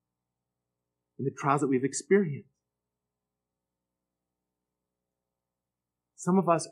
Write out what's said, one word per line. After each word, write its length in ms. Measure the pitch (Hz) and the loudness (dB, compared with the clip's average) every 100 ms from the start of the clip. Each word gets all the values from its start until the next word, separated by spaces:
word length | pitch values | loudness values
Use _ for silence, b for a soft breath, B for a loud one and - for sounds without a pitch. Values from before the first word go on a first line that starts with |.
| _ _ _ _ _ _ _ _ _ _ _ - | _ _ _ _ _ _ _ _ _ _ _ -8
in 80 | 131 | -8
the 60 | |
trials 300 | - 147 143 | -4 0 0
that 60 | 139 | 2
we've 160 | 131 | 0
experienced. 680 | 135 - - 196 180 135 - _ _ _ _ _ _ _ _ _ _ _ _ _ _ _ _ _ _ _ _ _ _ _ _ _ _ _ _ _ _ _ _ _ _ _ _ - | -2 -4 2 2 2 -6 -14 _ _ _ _ _ _ _ _ _ _ _ _ _ _ _ _ _ _ _ _ _ _ _ _ _ _ _ _ _ _ _ _ _ _ _ _ -10
Some 220 | - 185 | -2 0
of 100 | 170 | 2
us 200 | 165 - | 0 -2